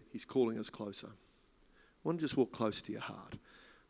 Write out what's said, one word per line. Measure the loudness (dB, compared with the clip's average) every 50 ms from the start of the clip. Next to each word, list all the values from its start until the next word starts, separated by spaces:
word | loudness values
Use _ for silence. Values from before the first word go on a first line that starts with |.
| -10 -12
he's | -10 -10 -8
calling | 0 2 4 4 4 2
us | -2 -4 -6
closer. | -6 -6 -6 -6 -6 -8 -10
I | -12 -16 -20 -20 -20 _ _ _ _ _ _ -20 -20 -20 -20 -20 -20 _ _ -2
want | 0 0 2
to |
just | 0 4 4
walk | 4 4 4
close | 4 2 2 2 2 0
to | -2 -4
your | -6 -6
heart. | -6 -8 -8 -10 -12 -12 -14 -14 -14 -18 -20 -20 -20 -20 -20 -20 -2